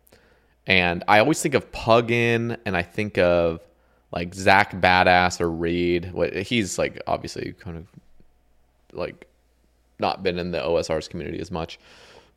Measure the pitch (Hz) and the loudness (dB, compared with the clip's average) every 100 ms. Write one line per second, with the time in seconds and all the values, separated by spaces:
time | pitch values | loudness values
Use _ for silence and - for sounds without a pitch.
0 | _ _ _ _ _ _ - 95 87 87 | _ _ _ _ _ _ 0 2 2 0
1 | - 104 120 160 170 127 - - - 113 | 4 4 4 2 0 -2 -2 -6 2 4
2 | 117 120 117 117 117 117 - 92 85 - | 4 0 0 0 -2 -6 -4 -4 -4 -4
3 | 107 - 90 87 85 82 - _ _ _ | -4 2 4 4 2 -2 -10 _ _ _
4 | _ 87 87 95 95 98 104 98 90 90 | _ -8 -8 -4 4 4 4 2 4 4
5 | 92 90 90 - 87 82 85 87 87 87 | 6 6 4 0 -4 -2 -2 0 0 0
6 | 92 87 85 - 98 120 92 - 76 - | -2 -4 -4 -4 -2 -2 -2 -2 -4 -4
7 | - 82 - - - - - 82 85 - | -6 -6 -6 -10 -12 -12 -14 -14 -16 -20
8 | _ - - _ _ _ _ _ _ - | _ -20 -20 _ _ _ _ _ _ -10
9 | 85 - - _ _ _ _ _ _ - | -10 -10 -20 _ _ _ _ _ _ -6
10 | 101 - 95 87 87 85 69 82 80 80 | -4 -2 -4 -4 -4 -4 0 0 0 -4
11 | 76 90 80 85 - 85 82 - _ - | -6 -10 -10 -10 -8 -8 -8 -12 _ -20
12 | - - _ | -20 -20 _